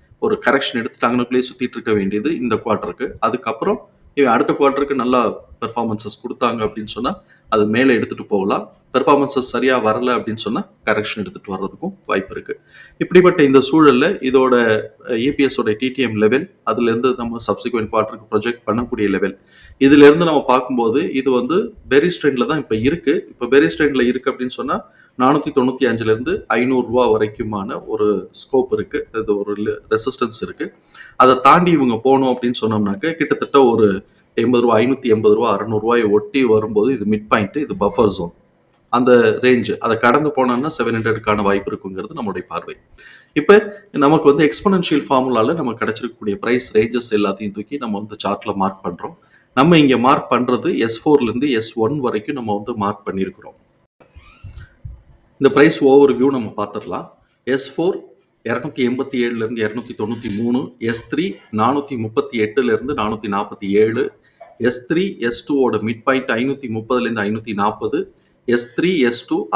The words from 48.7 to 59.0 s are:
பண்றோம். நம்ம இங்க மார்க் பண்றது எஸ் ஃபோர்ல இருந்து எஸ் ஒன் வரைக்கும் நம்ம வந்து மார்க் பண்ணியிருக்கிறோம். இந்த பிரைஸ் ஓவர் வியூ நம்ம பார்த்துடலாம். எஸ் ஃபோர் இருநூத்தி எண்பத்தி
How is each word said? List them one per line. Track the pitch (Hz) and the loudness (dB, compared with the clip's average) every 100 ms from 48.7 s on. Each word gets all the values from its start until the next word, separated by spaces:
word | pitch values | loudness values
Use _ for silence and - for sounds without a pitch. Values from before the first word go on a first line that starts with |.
| - 90 | -4 -10
பண்றோம். | 87 120 170 _ _ _ | -10 -12 -14 _ _ _
நம்ம | - 151 170 | 2 4 6
இங்க | 143 120 | 6 4
மார்க் | 123 151 - | 4 2 0
பண்றது | 120 123 120 165 127 | -2 0 0 0 -2
எஸ் | 113 - 156 | -2 -2 2
ஃபோர்ல | 147 | 4
இருந்து | 120 117 147 | 2 -2 0
எஸ் | 113 110 | 0 -2
ஒன் | - 110 151 | -2 -2 0
வரைக்கும் | 120 104 107 | -2 -4 -4
நம்ம | 143 110 | -6 -4
வந்து | 104 104 117 | -4 -4 -4
மார்க் | 98 104 - | -4 -4 -8
பண்ணியிருக்கிறோம். | 95 92 - - - _ _ _ _ _ - - _ - - - _ - - _ _ _ - | -6 -6 -8 -20 -20 _ _ _ _ _ -20 -20 _ -20 -20 -20 _ -20 -20 _ _ _ 0
இந்த | 135 | 2
பிரைஸ் | 131 156 156 | 6 6 6
ஓவர் | 139 139 143 120 | 6 8 6 4
வியூ | 135 | 0
நம்ம | 135 107 98 | 0 -4 -6
பார்த்துடலாம். | 104 107 - 98 170 _ _ _ | -8 -8 -8 -10 -10 _ _ _
எஸ் | - 135 - - | -4 -2 -2 -2
ஃபோர் | 170 - - _ _ _ | -2 -4 -8 _ _ _
இருநூத்தி | 110 120 139 - | -6 -6 -6 -2
எண்பத்தி | 120 131 | -2 -2